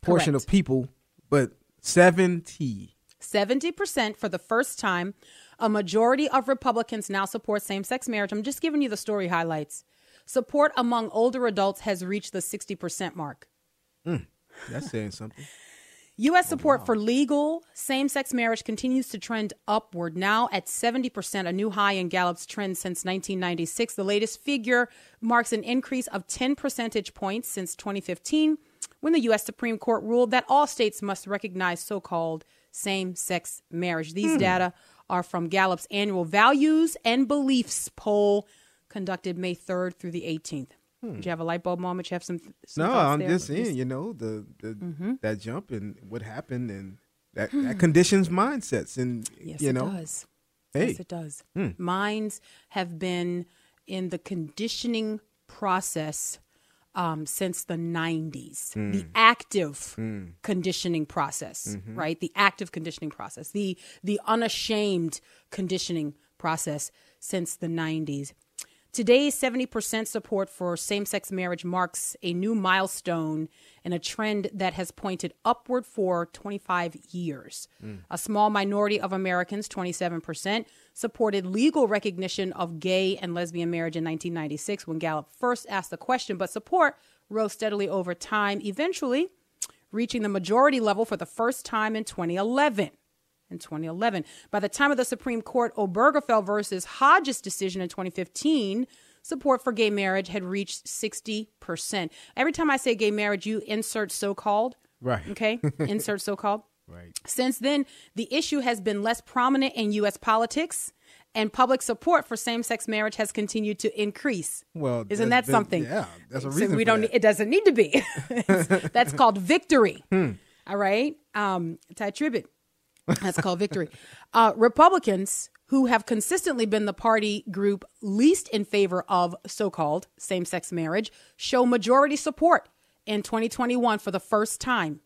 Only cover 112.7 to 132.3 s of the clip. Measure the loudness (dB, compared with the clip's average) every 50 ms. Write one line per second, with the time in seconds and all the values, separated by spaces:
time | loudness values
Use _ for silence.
112.7 | -4 -4 -2 -2 -2 0 0 -2 0 -2 -4 -2 0 -4 -4 -2 -2 -2 0 0
113.7 | -2 0 -2 -2 0 0 -2 -2 -2 -2 -2 -2 -2 0 -4 -6 -8 -10 -12 _
114.7 | _ -4 -2 0 0 0 -2 -4 -2 0 2 4 4 2 4 4 2 2 4 2
115.7 | 0 -2 -2 -2 -2 -4 -4 -6 -10 -20 -20 -8 -8 -6 -6 -2 0 0 2 2
116.7 | 2 2 4 4 4 4 2 2 2 4 6 6 4 4 2 2 2 6 6 6
117.7 | 8 8 4 6 4 2 2 0 -8 -8 -8 -4 -4 -4 4 4 4 4 6 4
118.7 | 2 2 2 2 4 4 2 4 6 6 6 6 6 4 2 4 4 4 4 _
119.7 | 6 6 6 6 4 -2 -4 _ 2 2 2 2 0 -6 _ _ _ _ _ -6
120.7 | -2 0 2 4 4 4 2 0 -2 _ _ _ _ -2 0 0 0 0 -2 -4
121.7 | -6 -10 _ _ -10 -6 -6 -6 -2 0 -2 0 0 -2 -4 -6 _ _ _ _
122.7 | _ _ _ _ _ _ _ 0 0 0 0 -2 -2 0 0 0 0 0 -2 -2
123.7 | -2 -4 -4 -4 -8 -20 -20 -20 -20 -20 -20 _ 4 6 6 6 6 6 4 4
124.7 | 8 10 10 10 10 6 2 2 2 2 0 -2 -4 -6 -8 -12 _ _ _ _
125.7 | 4 4 6 6 4 2 2 2 -2 -2 0 0 -2 0 0 0 0 0 0 2
126.7 | 2 0 0 0 -4 0 2 4 4 4 4 0 -2 -4 -6 -8 -4 0 2 2
127.7 | 2 0 -4 -16 _ _ -6 -2 2 6 6 6 6 6 0 -2 -2 -2 -2 0
128.7 | 2 2 2 4 2 -2 -2 2 2 2 4 2 0 -6 _ -14 -4 -2 -2 -2
129.7 | 0 0 0 0 0 -2 -4 _ _ _ -6 -4 -2 -2 -2 -2 -4 -6 -6 -4
130.7 | -4 -4 -2 0 0 -2 -2 -4 _ -20 -20 -20 _ _ -6 0 0 2 2 4
131.7 | 2 2 2 4 6 6 6 4 2 -2 -2 -4